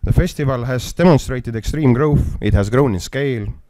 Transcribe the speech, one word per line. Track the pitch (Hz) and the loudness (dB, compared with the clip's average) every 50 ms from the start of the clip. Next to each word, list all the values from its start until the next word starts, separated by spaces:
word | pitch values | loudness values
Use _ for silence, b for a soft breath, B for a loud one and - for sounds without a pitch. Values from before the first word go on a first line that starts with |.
The | - - | 0 0
festival | 107 - 165 180 - - 151 135 135 123 117 | 2 2 2 0 -2 -4 -4 -2 -2 -2 -4
has | 123 127 127 - - | -4 -4 -4 -6 -8
demonstrated | - - 175 185 165 127 - - 131 127 123 - 113 | -4 2 4 6 6 6 4 0 -8 -8 -6 -6 -8
extreme | 113 104 - - 147 160 135 | -6 -6 -4 -4 0 2 2
growth. | 120 120 147 156 147 143 - - - - | 2 4 2 2 2 2 0 0 -4 -4
It | - 104 104 | -2 0 2
has | 104 101 104 | 2 0 2
grown | 107 127 143 135 104 | 2 2 2 2 0
in | 90 | -4
scale. | - - - 131 143 143 131 117 104 101 113 - - | -6 -8 -8 -6 -4 -4 -4 -6 -6 -8 -10 -12 -16